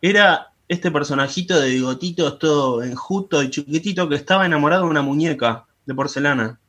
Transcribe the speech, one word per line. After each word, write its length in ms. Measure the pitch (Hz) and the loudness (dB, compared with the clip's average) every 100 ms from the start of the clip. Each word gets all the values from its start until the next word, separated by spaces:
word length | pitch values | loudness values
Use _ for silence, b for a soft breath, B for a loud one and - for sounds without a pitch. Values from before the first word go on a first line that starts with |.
Era 480 | 175 202 202 160 - _ _ | 2 6 6 4 -2 _ _
este 220 | 175 180 | -4 0
personajito 680 | 151 139 139 139 - 175 175 | -2 -2 0 -2 -2 0 2
de 120 | 135 | 2
bigotitos 680 | 127 127 131 180 170 151 143 | 0 0 -4 -6 -2 -2 0
todo 440 | 160 147 135 120 | 0 2 2 -2
enjuto 600 | 123 120 - 196 196 156 | -4 -8 -6 -6 -2 -2
y 60 | 135 | 0
chiquitito 580 | 135 143 156 175 185 175 | -4 -4 -4 -4 -4 -2
que 80 | 143 | -2
estaba 280 | 143 190 | 0 2
enamorado 380 | 185 156 147 180 | 2 2 2 2
de 60 | 180 | 2
una 100 | 151 | 0
muñeca 640 | 139 139 165 139 117 117 _ _ - | 0 0 0 0 -2 -2 _ _ -10
de 80 | |
porcelana. 640 | 131 139 135 143 135 113 120 | -6 -4 -2 0 0 -2 -6